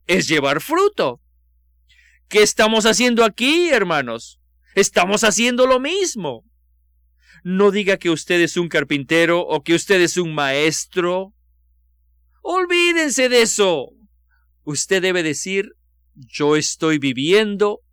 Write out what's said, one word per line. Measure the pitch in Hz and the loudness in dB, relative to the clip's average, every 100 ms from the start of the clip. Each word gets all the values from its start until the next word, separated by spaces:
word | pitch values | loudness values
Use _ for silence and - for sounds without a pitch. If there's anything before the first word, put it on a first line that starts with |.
| - | -2
es | 180 147 | -2 0
llevar | 156 135 147 | 0 0 -2
fruto. | - 330 403 - 151 123 _ _ _ _ _ _ _ _ _ _ - | -2 0 0 0 -4 -6 _ _ _ _ _ _ _ _ _ _ -2
¿Qué | 208 | 2
estamos | 208 - 220 220 220 | 2 2 0 2 2
haciendo | 214 247 233 | 2 2 2
aquí, | 226 - 254 330 349 | 0 0 0 0 2
hermanos? | 247 180 156 120 117 - - _ _ _ 196 | 0 0 -2 -4 -8 -12 -20 _ _ _ -2
Estamos | 202 196 180 208 | 0 0 0 0
haciendo | 220 202 240 247 254 | 0 2 0 2 2
lo | 262 | 2
mismo. | 277 381 359 226 151 117 _ _ _ _ _ _ _ _ _ - | 0 -2 -4 -4 -8 -10 _ _ _ _ _ _ _ _ _ -14
No | 175 185 202 | -4 2 2
diga | 202 190 190 | 2 0 -2
que | 175 | 0
usted | 156 - 175 | -2 0 0
es | 165 180 | 0 -2
un | 170 | -2
carpintero | 160 139 143 131 165 165 170 | -2 -2 -4 0 2 2 0
o | - 151 | -2 -4
que | - | 0
usted | 170 - 185 | -2 2 2
es | 165 175 | 2 0
un | 165 | -4
maestro. | 151 139 139 156 151 - 185 175 185 190 _ _ _ _ _ _ _ _ _ _ _ | -2 -2 0 0 -2 -6 -4 -2 -4 -8 _ _ _ _ _ _ _ _ _ _ _
Olvídense | - 370 359 349 349 339 302 240 254 | -4 -2 0 0 0 0 -2 0 2
de | 240 | 2
eso. | 226 - 190 156 123 _ _ _ _ _ _ _ | 2 2 0 0 -6 _ _ _ _ _ _ _
Usted | 151 143 - 190 | -10 -6 -2 -2
debe | 185 180 | 0 0
decir, | 160 139 185 196 202 - _ _ _ | -2 -4 -6 -6 -6 -12 _ _ _
"Yo | - 123 - 147 151 | -20 -12 -2 0 0
estoy | - - 160 156 | -2 -4 -2 0
viviendo | 139 127 147 202 214 196 208 208 _ | -2 -4 2 2 2 0 -2 -4 _